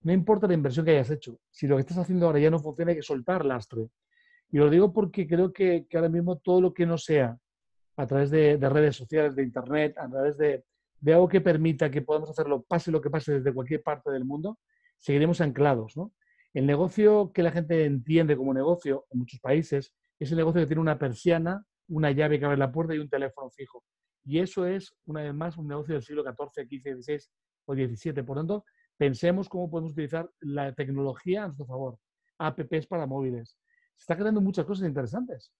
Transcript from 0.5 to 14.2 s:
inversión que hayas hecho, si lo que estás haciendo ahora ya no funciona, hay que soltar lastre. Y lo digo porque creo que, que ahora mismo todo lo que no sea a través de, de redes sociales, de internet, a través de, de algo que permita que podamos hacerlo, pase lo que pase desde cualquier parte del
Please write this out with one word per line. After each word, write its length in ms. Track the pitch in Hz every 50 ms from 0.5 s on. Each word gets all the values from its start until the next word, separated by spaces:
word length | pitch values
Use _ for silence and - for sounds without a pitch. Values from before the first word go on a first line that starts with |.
| 180
inversión 320 | 165 143 139 120 151 160
que 60 | 160 160
hayas 180 | 143 127 113
hecho, 280 | 151 147 - - 113 - _ _
si 160 | _ - -
lo 100 | 139 139
que 60 | 135 135
estás 160 | - 175 180
haciendo 280 | 175 175 185 180 170
ahora 120 | 170 151 147
ya 120 | 147 156
no 80 | 160 165
funciona, 320 | 147 156 147 - 170 170
hay 60 | 175
que 60 | 156 143
soltar 420 | - 147 135 120 - 180 185 156
lastre. 460 | 139 131 123 110 _ - 113 110 113 _ _ _ _ _ _ _ _ _ _ _ _
Y 60 | -
lo 140 | 143 147 147
digo 200 | 147 175 196 208 175
porque 340 | 220 208 175 - 202 180
creo 260 | 147 170 170 185 185 185
que, 340 | - 196 185 175 170 - _
que 80 | - 165
ahora 100 | 165 165
mismo 300 | 165 175 170 175 180 156
todo 240 | _ - 180 180 180
lo 100 | 180 175
que 140 | - 175
no 100 | 170 170
sea 420 | 160 - - 160 147 131 120 117 123 _ _ _ _ _ _ _ _ _ _ _
a 100 | - 143
través 240 | 120 135 139 143 143
de, 260 | 147 156 151 147 147
de 120 | 147 135 135
redes 280 | 135 151 151 147 135
sociales, 400 | - 127 113 - 156 151 147 135
de 60 | 135 139
internet, 540 | 123 120 131 123 123 143 151 151 151 147 -
a 100 | 151 123
través 280 | 127 135 135 147 147 143
de, 260 | 151 147 139 131 _ _ _ _ _ _ _ _
de 140 | 143 147 160
algo 160 | 170 180 175
que 140 | 185 190 151
permita 480 | 180 170 156 160 165 160 135 160 151
que 120 | 135 147 -
podamos 280 | - 151 151 156 151
hacerlo, 320 | 156 - 156 143 143 131 117
pase 280 | _ 180 170 - -
lo 120 | 160 156 131
que 80 | 147
pase 240 | 139 160 139 - 147
desde 180 | 139 127 139 123
cualquier 300 | 127 131 123 156 151 151
parte 280 | 151 151 139 _ 147
del 140 | 139 135